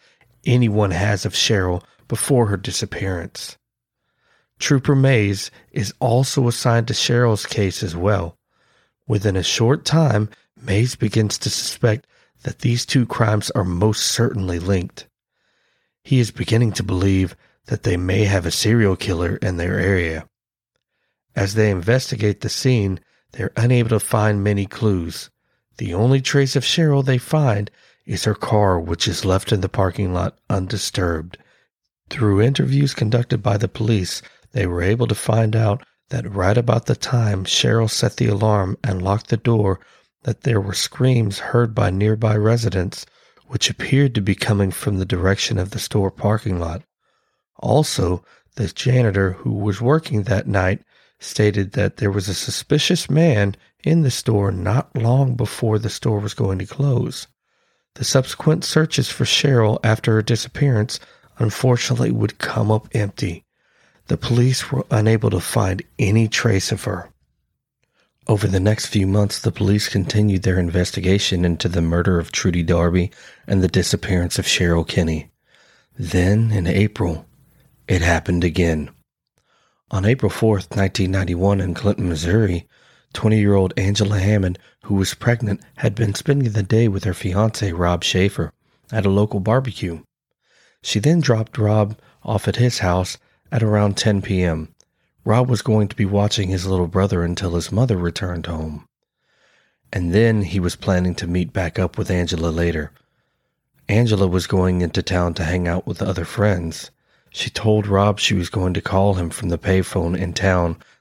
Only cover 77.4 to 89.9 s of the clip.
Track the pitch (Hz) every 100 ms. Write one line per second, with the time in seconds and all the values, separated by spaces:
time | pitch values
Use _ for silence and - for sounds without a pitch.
77.4 | _ _ _ _ - 90 82 82 - 87
78.4 | 87 85 85 78 71 _ _ _ _ _
79.4 | _ _ _ _ - 98 101 131 101 -
80.4 | 110 101 - 104 95 - 92 95 92 85
81.4 | 98 101 90 80 101 - 90 78 85 107
82.4 | 101 87 - _ _ _ _ - 110 110
83.4 | 101 98 92 - 98 101 101 101 101 104
84.4 | 92 87 _ _ - 98 92 - 123 117
85.4 | 104 98 - - 113 104 107 98 - 143
86.4 | 120 107 95 110 117 95 98 87 98 95
87.4 | 110 - 101 85 87 87 - 92 98 -
88.4 | 78 _ _ _ - 110 98 101 107 104
89.4 | 104 127 131 - 90